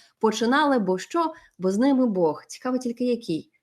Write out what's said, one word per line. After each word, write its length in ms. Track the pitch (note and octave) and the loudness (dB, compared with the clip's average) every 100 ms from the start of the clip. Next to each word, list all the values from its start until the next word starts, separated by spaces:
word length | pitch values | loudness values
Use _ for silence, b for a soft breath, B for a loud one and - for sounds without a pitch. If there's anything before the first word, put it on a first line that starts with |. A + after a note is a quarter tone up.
| b b | b b
починали, 600 | A3 G#3+ A#3 C4+ D4 C4 | 0 0 2 2 2 2
бо 180 | F#3 F#3 | 0 -2
що, 360 | - E4+ D#4+ D#4+ B - | -2 -2 -2 -4 B -4
бо 120 | F#3 | -2
з 60 | G3 | 2
ними 280 | C4+ C4 B3+ | 2 2 2
Бог. 380 | F#3 E3 D3 - | 2 0 0 -10
Цікаво 300 | - B3+ B3+ | -12 -6 -4
тільки 280 | B3 A#3 B3 | -4 -4 -2
який? 440 | A#3 A#3+ D#3+ - _ | -2 -4 -6 -6 _